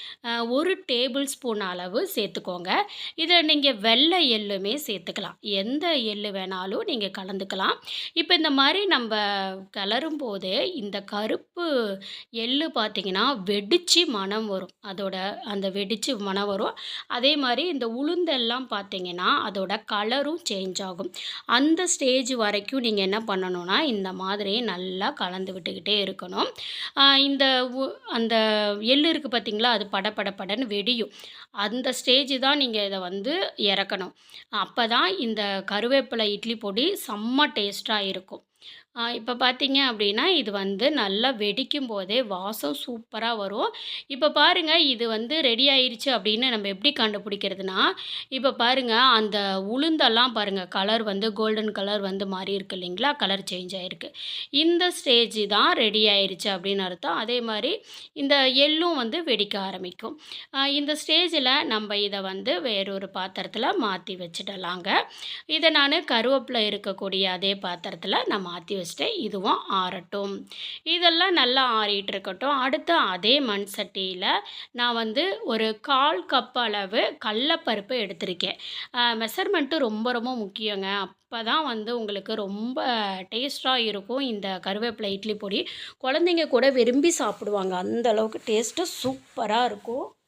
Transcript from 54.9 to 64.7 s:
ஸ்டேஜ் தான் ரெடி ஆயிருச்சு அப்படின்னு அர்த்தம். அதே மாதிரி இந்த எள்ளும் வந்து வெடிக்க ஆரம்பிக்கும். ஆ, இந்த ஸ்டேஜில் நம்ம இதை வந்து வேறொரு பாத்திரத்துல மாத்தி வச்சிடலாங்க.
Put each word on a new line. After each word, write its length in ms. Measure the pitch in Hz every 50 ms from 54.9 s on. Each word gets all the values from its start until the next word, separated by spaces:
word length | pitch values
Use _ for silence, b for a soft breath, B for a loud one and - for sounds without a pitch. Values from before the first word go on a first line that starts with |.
ஸ்டேஜ் 560 | 349 - - 302 247 233 233 208 196 220 208 196
தான் 260 | 208 208 247 320 359
ரெடி 340 | 330 247 214 202 214 214 214
ஆயிருச்சு 400 | 202 202 196 190 190 170 - 214
அப்படின்னு 320 | 196 185 180 196 202 196
அர்த்தம். 360 | 190 185 180 170 - 294 339
அதே 260 | 311 226 214 240 247
மாதிரி 420 | 233 226 214 214 214 277 392 - B B B B B B B
இந்த 380 | - 277 269 285 285 262 262 254
எள்ளும் 400 | 262 277 302 302 320 339 349 330
வந்து 280 | 277 240 226 220 339 339
வெடிக்க 340 | 320 233 196 208 202 220 202
ஆரம்பிக்கும். 600 | 190 190 190 185 185 180 180 - 220 220 311 B B B B B B B B
ஆ, 140 | 277 269 277
இந்த 300 | 285 294 285 285 302 302 - -
ஸ்டேஜில் 560 | 311 330 359 349 330 302 262 254 262 294 320
நம்ம 340 | 302 226 214 214 202 208 208
இதை 240 | 208 202 196 196
வந்து 400 | 190 190 190 196 196 233 320 359
வேறொரு 480 | 330 247 214 196 196 202 196 190 196 - -
பாத்திரத்துல 600 | 190 185 190 - - 185 185 - 214 226 320 392 381
மாத்தி 340 | 254 208 185 185 - - 190
வச்சிடலாங்க. 880 | 180 180 170 170 - 208 190 196 190 185 175